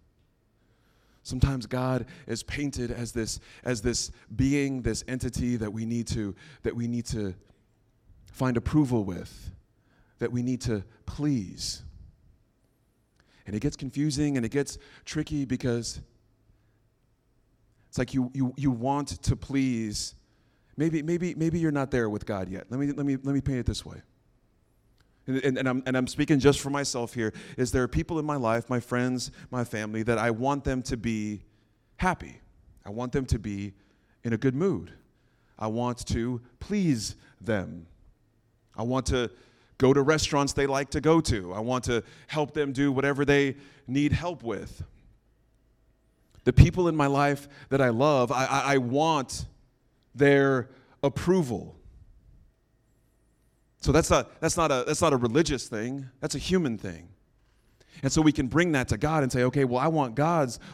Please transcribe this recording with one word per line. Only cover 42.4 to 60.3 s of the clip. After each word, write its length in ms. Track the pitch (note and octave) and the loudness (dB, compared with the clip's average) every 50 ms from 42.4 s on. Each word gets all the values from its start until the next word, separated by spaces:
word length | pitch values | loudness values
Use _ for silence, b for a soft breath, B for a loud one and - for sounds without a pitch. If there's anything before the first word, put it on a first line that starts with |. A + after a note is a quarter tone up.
| D3 - - | -2 -2 -2
them 180 | D#3 C#3+ C#3 | -2 -2 -2
do 220 | C3 C3+ C#3+ C#3+ C3 | 0 2 2 2 2
whatever 320 | C3+ C3+ C#3+ C#3 C3+ C#3+ | 2 2 2 2 2 4
they 320 | C3+ C#3+ C#3+ C#3 C3+ A#2+ B B B B B B | 4 6 6 4 2 0 B B B B B B
need 260 | - B2+ C#3+ D3 C#3+ D3 | -4 0 0 2 2 2
help 280 | - E3 F3+ E3+ A#2 | 0 -2 -4 -6 -6
with. 420 | A2+ A2+ G2+ - - - - - - - - - - - _ _ _ _ _ _ _ _ _ _ _ _ _ _ _ _ _ _ _ _ _ _ _ _ _ - _ | -6 -6 -6 -6 -8 -12 -14 -16 -16 -16 -18 -20 -20 -20 _ _ _ _ _ _ _ _ _ _ _ _ _ _ _ _ _ _ _ _ _ _ _ _ _ -2 _
The 80 | B2 - | 8 10
people 340 | - C#3+ F3 - F#3 F3 | 12 10 10 10 4 2
in 80 | E3+ D#3+ | 2 4
my 120 | D3+ C#3+ | 4 2
life 400 | C#3 C#3 C#3 C#3+ C#3+ C#3+ C#3 - B B B B B | 4 4 4 4 2 2 0 -4 B B B B B
that 120 | C3 C3+ | 2 2
I 80 | C3+ B2 | 4 4
love, 420 | A2+ A#2 C#3 D3+ D3 C3 B2 A#2 | 4 4 4 4 6 4 4 2
I, 140 | C3 B2+ C3 | 2 0 0
I, 160 | - C3+ C#3+ B2+ C#3 C#3 | 0 0 0 2 2 2
I 40 | |
want 680 | C3+ A#2+ A#2+ C3 C#3+ D#3+ E3 D#3 C#3+ B2 - - - - - - - _ _ _ _ _ _ _ _ _ _ - | 2 2 2 0 0 2 2 0 0 -2 -4 -8 -10 -10 -12 -14 -20 _ _ _ _ _ _ _ _ _ _ 0
their 560 | A#2 C#3+ C#3 C#3 C#3 C#3 C3+ C3+ B2+ A2+ B B B B B B B - | 4 6 6 8 6 6 4 2 0 -2 B B B B B B B -2
approval. 720 | C#3 - - - E3+ F#3+ F#3 D3+ B2 G#2+ F2 D#2 E2+ - - - - - - - - - - _ - - - - _ _ _ _ _ _ _ _ _ _ _ _ _ _ _ _ _ _ _ _ _ _ _ _ _ _ _ | -2 -2 0 2 2 4 4 2 0 -2 -6 -6 -10 -16 -20 -20 -20 -20 -20 -20 -20 -20 -20 _ -20 -20 -20 -20 _ _ _ _ _ _ _ _ _ _ _ _ _ _ _ _ _ _ _ _ _ _ _ _ _ _ _
So 140 | - D3 C3 | 0 4 4
that's 160 | D#3+ E3 - | 4 6 6
not, 320 | F3 C#3 A2 - - - | 4 2 2 0 -6 -4
that's 160 | D#3 D#3+ - | -2 0 2
not 120 | F3 D#3+ D3+ | 2 2 2
a, 140 | C3+ B2+ A#2+ | 2 2 0
that's 160 | C#3+ D3+ - | 0 0 2
not 120 | F3 D#3 C#3+ | 2 4 4
a 40 | |
religious 520 | B2 B2 A2+ A2+ D#3+ E3+ D#3 C#3 A2+ - - | 2 2 2 2 2 2 2 -2 -4 -6 -6
thing. 400 | A#2+ G#2 A2+ B2 C3+ C#3 C3+ B2 - _ | -6 -6 -4 -4 -6 -8 -10 -14 -12 _
That's 160 | D3+ D3+ - | -8 -6 -6
a 20 | |
human 400 | C3+ - - F#3 F#3 D#3+ B2+ A2+ | -6 -2 0 2 2 2 0 -2
thing. 300 | F#2+ - F#2+ E2+ D#2+ E2+ - - _ _ _ _ _ _ _ _ _ _ _ _ B B B B B - | -4 -8 -10 -12 -12 -16 -20 -20 _ _ _ _ _ _ _ _ _ _ _ _ B B B B B -4
And 80 | C3 | 0
so 100 | - D#3+ | 0 4
we 120 | D#3 D3+ C#3+ | 4 4 4
can 140 | D3+ C3+ | 4 -2
bring 260 | A2+ C3 D#3+ F3 F3 D3+ | 0 2 2 4 4 2
that 160 | C3 A#2+ - | 0 0 0
to 80 | A#2+ | -2
God 260 | G2+ D3 D3+ D#3+ D#3 C3+ | -2 -2 0 0 0 0
and 80 | B2+ | 0
say, 120 | - B2+ B2 | 0 0 0
"Okay, 200 | B2+ - C#3+ C3 | 2 2 0 0
well, 160 | B2 B2 B2 | 0 0 0
I 80 | C#3 | 0
want 280 | E3 D#3+ D#3 C3+ A#2+ A2 | 2 2 0 0 -2 -2
God's 440 | C#3 D3 E3 | 0 0 2